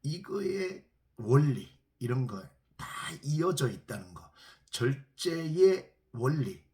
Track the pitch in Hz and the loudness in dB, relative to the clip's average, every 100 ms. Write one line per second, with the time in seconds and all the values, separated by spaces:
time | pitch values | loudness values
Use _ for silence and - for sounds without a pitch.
0 | 143 170 190 196 190 190 185 190 _ _ | -6 -8 -6 -4 -2 -2 -4 -8 _ _
1 | _ - 110 135 147 110 - - _ _ | _ -12 4 6 6 0 -6 -20 _ _
2 | 120 127 127 98 - _ _ _ - - | -4 -2 -2 -6 -14 _ _ _ -14 -10
3 | - - 143 151 175 165 131 101 - 104 | -10 -10 -4 0 0 0 -2 -2 -10 -12
4 | 92 87 - _ - - _ - 120 139 | -12 -20 -20 _ -20 -20 _ -2 0 0
5 | - _ 180 165 160 160 190 185 - _ | -8 _ -4 -4 -4 6 6 6 -2 _
6 | _ 120 127 156 107 90 _ | _ -2 2 2 0 -6 _